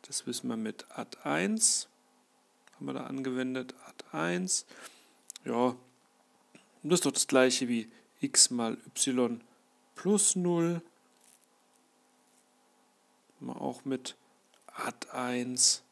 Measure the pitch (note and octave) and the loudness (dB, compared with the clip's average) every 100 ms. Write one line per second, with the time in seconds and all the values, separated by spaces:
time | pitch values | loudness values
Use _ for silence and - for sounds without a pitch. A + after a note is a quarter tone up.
0 | - - - A#2+ B2 A2+ A2 - - - | -8 -8 -6 -6 -4 -4 -6 -8 -14 -12
1 | A#2+ - D3 D3+ F#3+ A3 - - - _ | -12 -8 -2 0 0 2 2 2 -4 _
2 | _ _ _ _ _ _ - - C#3 C3+ | _ _ _ _ _ _ -20 -12 -8 -8
3 | C3 C3+ C3 B2+ B2+ C3 B2+ - - - | -6 -6 -6 -4 -4 -4 -8 -14 -20 -20
4 | - D#3 E3 F3+ F#3 - - - - - | -12 -4 -2 -2 -2 -4 -6 -20 -20 -20
5 | - _ _ - C3 A#2 B2 B2 - _ | -20 _ _ -12 -4 2 2 0 -16 _
6 | _ _ _ _ _ - _ _ D3 F3+ | _ _ _ _ _ -20 _ _ 2 2
7 | C#3+ C3+ - C3 B2+ B2+ B2 A#2 A2 - | 4 0 4 6 6 4 0 0 -2 -16
8 | _ _ C#3 - - B2 A2+ A#2 - - | _ _ 0 4 4 4 -2 -4 -10 -2
9 | - B2+ A#2+ A#2 - _ _ _ _ - | 0 2 2 0 -10 _ _ _ _ -6
10 | F3+ G#3 - F#3 F3 E3+ E3 E3+ E3 _ | 2 4 4 2 2 2 2 -2 -8 _
11 | _ _ - - - _ _ _ _ _ | _ _ -20 -20 -20 _ _ _ _ _
12 | _ _ _ _ _ _ _ _ _ _ | _ _ _ _ _ _ _ _ _ _
13 | _ _ _ _ B2+ B2 C#3 B2 C3+ C3 | _ _ _ _ -12 -6 -6 -6 -6 -6
14 | B2+ - _ _ _ _ - - - - | -6 -16 _ _ _ _ -18 -8 -8 -8
15 | - C3 B2 B2 B2 B2+ - - _ | -10 -6 -2 -2 -2 2 2 2 _